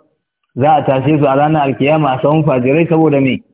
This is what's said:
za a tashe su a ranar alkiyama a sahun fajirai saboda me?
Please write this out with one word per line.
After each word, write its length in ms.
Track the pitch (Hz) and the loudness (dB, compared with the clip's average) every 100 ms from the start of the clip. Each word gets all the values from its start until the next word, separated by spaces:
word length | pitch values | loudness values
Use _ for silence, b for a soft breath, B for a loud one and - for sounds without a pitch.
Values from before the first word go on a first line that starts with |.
| _ _ _ _ _ | _ _ _ _ _
za 180 | 127 147 | -2 0
a 80 | 151 | 0
tashe 340 | 135 131 131 156 | 0 -2 0 0
su 80 | 143 | 0
a 80 | 135 | 0
ranar 260 | 151 160 139 | 0 0 -2
alkiyama 460 | 123 135 156 143 | -2 0 0 0
a 80 | 127 | -2
sahun 220 | 143 156 | 0 0
fajirai 420 | 151 127 123 147 165 | 0 0 0 0 0
saboda 320 | 160 160 139 | 2 2 2
me? 220 | 135 110 - | 0 -4 -10